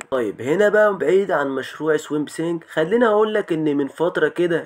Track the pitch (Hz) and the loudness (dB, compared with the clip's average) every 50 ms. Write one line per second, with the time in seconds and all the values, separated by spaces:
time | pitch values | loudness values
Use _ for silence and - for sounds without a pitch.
0 | - - 135 131 117 104 87 - 113 131 156 190 208 208 196 214 214 208 196 175 | -8 -6 -4 -2 -2 -2 -4 -4 -2 0 2 2 2 4 4 4 4 2 2 0
1 | 135 147 180 196 202 185 180 147 143 139 135 131 127 - - - 151 160 156 151 | 0 2 2 2 2 2 0 0 0 -2 -4 -4 -6 -8 -8 -4 -2 0 0 0
2 | - - 143 151 147 143 - - 165 170 170 170 170 - - 160 156 165 202 240 | -2 -4 -4 -4 -4 -6 -6 -6 -4 -4 -4 -6 -8 -6 -2 -2 0 2 2 2
3 | 240 226 208 208 220 214 214 208 202 - 170 156 156 151 143 143 143 135 - - | 4 4 4 4 2 2 0 -2 -2 -2 -2 -2 0 0 0 0 -2 -2 -2 -2
4 | 156 175 175 180 156 147 - - 175 175 170 151 - | -2 -2 0 0 0 0 0 0 0 0 0 -2 -4